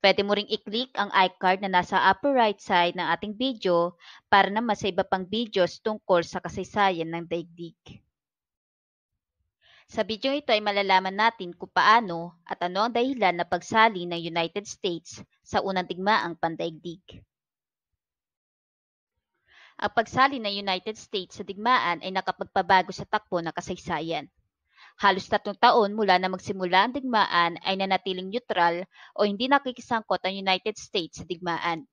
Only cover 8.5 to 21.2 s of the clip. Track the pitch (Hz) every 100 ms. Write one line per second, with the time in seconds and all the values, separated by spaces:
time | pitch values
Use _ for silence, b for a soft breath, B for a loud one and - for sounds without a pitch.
8.5 | _ _ _ _ _ _ _ _ _ _
9.5 | _ b b b - 190 214 269 285 285
10.5 | 214 208 202 196 190 190 196 220 226 180
11.5 | 175 185 - 175 226 214 170 170 - -
12.5 | 190 180 185 226 240 254 262 196 175 175
13.5 | 175 - 220 226 190 175 170 170 170 165
14.5 | 208 202 - 196 170 - - - _ _
15.5 | 202 190 190 180 175 196 220 170 165 165
16.5 | 165 170 156 175 170 - - _ _ _
17.5 | _ _ _ _ _ _ _ _ _ _
18.5 | _ _ _ _ _ _ _ _ _ b
19.5 | b b b 208 - 226 - 269 277 214
20.5 | 202 196 185 - 214 - 208